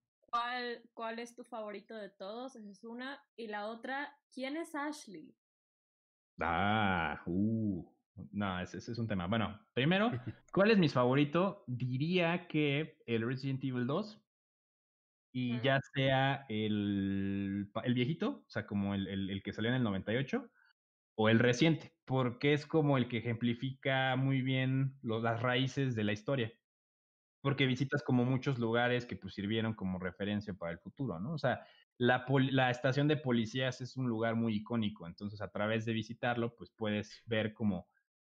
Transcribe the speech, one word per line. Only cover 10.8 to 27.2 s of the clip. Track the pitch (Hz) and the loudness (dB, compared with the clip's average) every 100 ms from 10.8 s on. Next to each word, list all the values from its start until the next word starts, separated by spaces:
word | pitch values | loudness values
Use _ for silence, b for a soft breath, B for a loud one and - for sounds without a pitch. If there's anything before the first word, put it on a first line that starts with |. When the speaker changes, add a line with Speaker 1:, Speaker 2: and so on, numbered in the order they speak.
| 151 | 6
Speaker 2:
favorito? | 131 123 135 143 165 196 - - | 4 4 4 4 2 0 -2 -8
Diría | 123 127 127 160 180 165 175 175 | -4 -4 -2 0 2 2 0 -2
que | 151 147 139 156 - - | 0 2 0 -2 -8 -2
el | 113 113 | 0 0
Resident | 131 135 131 | -2 -4 -4
Evil | 135 123 123 | -2 -2 0
dos. | 160 214 - _ _ _ _ _ _ _ _ _ _ _ | -2 -4 -12 _ _ _ _ _ _ _ _ _ _ _
Y | 127 123 117 | -4 -2 0
Speaker 1:
Ujú. | |
Speaker 2:
ya | 127 135 - | 2 2 0
sea | 135 135 135 135 139 - | 0 2 4 2 0 -4
el | 107 107 104 101 101 98 98 98 98 98 101 101 | -2 0 0 2 2 0 0 -2 -2 -2 -4 -4
pa-, | 113 | -4
el | 127 | -2
viejito, | 123 123 165 220 285 _ | 0 0 -2 -4 -6 _
o | |
sea, | 113 104 | -8 -4
como | 101 98 | -2 -2
el, | 98 98 | -2 -2
el, | 98 95 | -4 -4
el | 98 | -6
que | 101 | -6
salió | 101 110 | -4 -2
en | 131 | 0
el | |
noventa | 113 95 - | 0 -2 -2
y | 120 | -2
ocho, | 139 254 254 b b _ _ _ _ - | -2 -6 -8 b b _ _ _ _ 2
o | 110 | 6
el | 113 | 6
reciente, | 120 123 165 151 - _ - | 6 4 4 2 -2 _ -2
porque | 131 123 120 143 | 0 0 0 2
es | 147 - | 2 2
como | 160 147 131 | 2 4 4
el | 120 | 2
que | 117 | -2
ejemplifica | 120 113 120 117 135 131 139 135 131 131 | -2 0 0 0 -4 -4 0 2 2 2
muy | 135 135 | 2 2
bien | 131 131 131 131 135 - | 2 2 2 2 0 -2
lo, | 120 110 | -2 0
las | 117 110 | 0 2
raíces | 123 127 131 143 131 110 | 2 2 0 0 0 0
de | |
la | 104 | 0
historia. | 104 - 135 110 - _ _ _ _ _ _ | 0 -2 -2 -2 -6 _ _ _ _ _ _